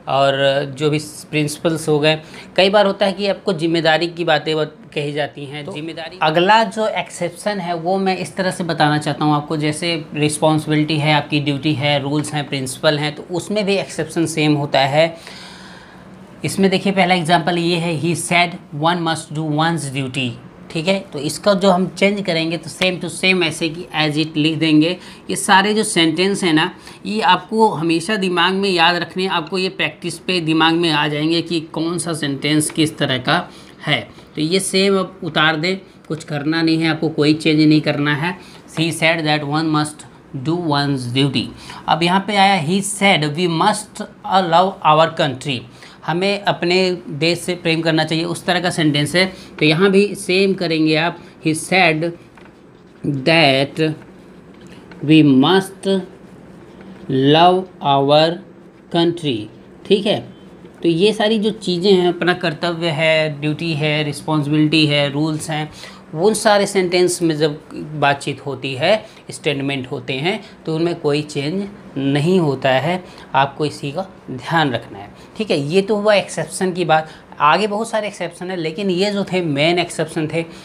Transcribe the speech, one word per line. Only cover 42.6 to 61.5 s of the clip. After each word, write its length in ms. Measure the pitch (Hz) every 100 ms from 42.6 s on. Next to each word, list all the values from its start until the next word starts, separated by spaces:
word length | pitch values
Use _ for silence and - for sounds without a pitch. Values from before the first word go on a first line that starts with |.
| 143
"He 140 | 196
said 420 | 196 - 196 170 147 147
we 260 | 175 165
must 400 | 196 208 - - 208 - - 190
love 280 | 175 165 190 - -
our 320 | 156 165 160
country", 380 | 151 123 147 120 120 - - - -
हमें 360 | 165 196 202
अपने 560 | 185 147 175 185 185 180 -
देश 300 | 147 165 165
से 160 | - 175
प्रेम 260 | 170 165
करना 220 | 160 160
चाहिए, 200 | 156 160
उस 220 | 170 160 -
तरह 140 | 175
का 100 | 175
sentence 460 | 175 156 147 147 175
है। 100 | 190 - - -
तो 60 | 151
यहाँ 260 | 156 202
भी 240 | 190 202 185
same 380 | - 185 196
करेंगे 420 | 190 170 160 156 156
आप, 220 | 170 170 - - 160
"He 60 |
said 580 | 156 - 185 175 156 170 170 - - - - - - - - 170
that 880 | 139 131 165 143 135 139 - 156 156 - - - - - - - - - - 139
we 180 | 156 151 131 147
must 560 | 190 190 - 190 190 175 - - - - - - - - - -
love 500 | 131 139 151 180 185 185 - -
our 480 | 139 139 147 165 - - - - - - 170
country।" 420 | 170 170 147 110 104 - - - -
ठीक 200 | 208 202
है, 140 | 143 - - - - - -
तो 60 | 170
ये 240 | 160 202
सारी 260 | 208 214 220
जो 100 |
चीज़ें 440 | 214